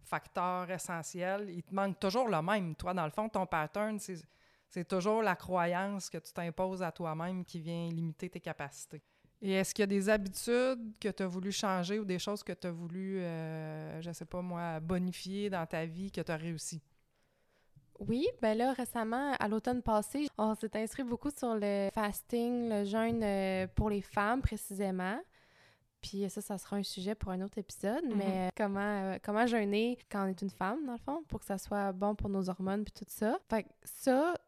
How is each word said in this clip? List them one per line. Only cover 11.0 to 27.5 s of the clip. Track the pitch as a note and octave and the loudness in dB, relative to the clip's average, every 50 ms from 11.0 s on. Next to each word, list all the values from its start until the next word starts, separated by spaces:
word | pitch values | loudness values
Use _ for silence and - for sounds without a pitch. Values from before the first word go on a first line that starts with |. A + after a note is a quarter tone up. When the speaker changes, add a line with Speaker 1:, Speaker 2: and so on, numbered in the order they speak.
| - G#3 | -4 -4
Speaker 1:
t'as | F#3 - G3 F#3 | -2 0 -2 -2
voulu | F3 F#3 F3+ G3+ | -2 -2 -2 -2
changer | F#3+ - - G3+ F#3+ F#3 F3 E3+ G3+ G#3+ | -2 0 0 2 2 2 2 0 0 -2
ou | G#3+ | 0
des | G3 F3+ F3+ | 0 -2 -2
choses | - - G3+ G#3 - | 0 -2 -4 -4 -4
que | - F3+ | -8 -8
t'as | - - F3+ | -6 -4 -6
voulu, | E3+ E3 F3 E3+ E3 F#3 F#3+ F#3+ F#3+ F#3+ | -6 -4 -6 -6 -6 -6 -4 -4 -2 -2
euh, | F3+ F3 E3 D#3+ D#3+ D#3+ D#3+ D#3+ D#3 D#3 D#3 D#3 D#3 D#3 D#3 D#3+ | -2 -2 -2 -4 -4 -4 -4 -6 -6 -6 -6 -8 -8 -8 -8 -8
je | E3 E3+ | -8 -8
sais | E3 - F3 | -8 -8 -10
pas | D#3+ - F3+ | -6 -6 -4
moi, | F3+ F3+ F3 E3+ F3 E3+ E3 D#3+ | -4 -4 -4 -4 -4 -4 -4 -4
bonifier | D#3+ E3 F#3 F3+ F3+ F#3 F3 - - F#3 F#3+ G3+ G3+ G#3 | -2 0 0 2 2 0 -2 -4 -8 -6 -4 -2 -2 0
dans | F#3+ F3+ E3 D#3+ | 0 -2 -2 -2
ta | - E3 D#3+ | -2 -2 -2
vie | E3 D#3+ F3 F#3+ G3 | -4 -4 -6 -8 -6
que | - - | -4 -4
t'as | E3 - E3+ D#3 | -2 -2 -2 -4
réussi ? | D#3 E3+ E3 D#3 - - - D#3+ - _ _ _ _ _ _ _ _ _ _ _ _ _ _ _ _ _ _ - _ _ _ - | -2 -4 -6 -4 -6 -8 -8 -10 -12 _ _ _ _ _ _ _ _ _ _ _ _ _ _ _ _ _ _ -20 _ _ _ -10
Speaker 2:
Oui, | G3+ G#3 A3+ B3 D#4 A4+ B4 - | -2 0 2 2 2 0 0 2
ben | - A3 G#3+ A3 | 2 2 4 4
là, | A#3+ C4 C4 | 4 2 2
récemment, | A#3+ B3+ A3+ - A#3+ A3 G#3+ A3+ B3 C#4 C#4+ C4 - | 0 -2 -4 -2 -2 -2 0 0 0 0 0 2 2
à | - G#3 | 2 2
l'automne | A3 A3 - B3+ B3 B3 | 2 2 2 2 0 2
passé, | - - A3 G#3 G#3 - - C#4 D4+ C#4 - - | 2 4 4 4 4 2 -2 0 -2 0 0 2
on | G#3+ A3 A3 | 2 2 2
s'est | - - G#3+ - G#3+ | 0 -2 -4 -2 -2
instruit | A3 A3+ - - C4+ | -2 -2 -2 -4 -2
beaucoup | A#3+ A#3+ A3+ - C#4+ - - | -2 -2 -2 -2 -4 -2 0
sur | - A#3+ A3+ | 0 0 2
le | G#3+ G3+ G3+ G3+ G3+ G3 G3 - | 2 2 2 2 2 2 2 2
fasting, | A3+ G#3+ G#3 G3+ - - _ - A#3+ A#3 A#3+ B3 A#3+ A#3+ A#3 | 0 0 0 0 -4 -6 _ 0 2 2 2 2 2 2 2
le | A3 G3+ G3+ | 2 2 2
jeûne, | G3 G3+ A3+ A3+ A3+ A#3 A#3 | 2 2 4 4 4 4 2
euh, | A3 G#3 G3 G3 F#3+ F#3+ F#3+ F#3 F#3 F#3 - | 2 2 4 4 2 2 2 2 0 0 2
pour | - G#3 G#3+ | 2 2 4
les | G#3 G3+ | 2 0
femmes | F#3 - - A3 G3+ G#3 A#3+ C4+ | -2 -2 0 2 2 4 2 4
précisément. | C4 - - G#3 - - G3 F#3+ G3+ G3 F#3+ F#3 F3+ F#3 G#3 C4+ F#4 _ _ - _ _ _ _ - - _ _ _ _ _ _ | 2 2 0 0 -6 -6 -4 -2 0 0 0 0 0 -2 -2 -4 -6 _ _ -20 _ _ _ _ -20 -20 _ _ _ _ _ _
Puis | - - - G3 G3+ F#3+ | -12 -8 -4 -2 -2 -2
ça, | - G#3+ | -2 -6
ça | G#3 - G#3 F#3 | -6 -6 -6 -8
sera | - - - G3+ | -6 -4 -2 -2
un | F#3+ | -2
sujet | F#3 - - F3+ G3 A3 | -2 -4 -4 -2 -2 -2
pour | - - F#3+ | -2 -2 -4
un | F#3 F#3 | -2 -2
autre | F#3+ G3+ | -4 -4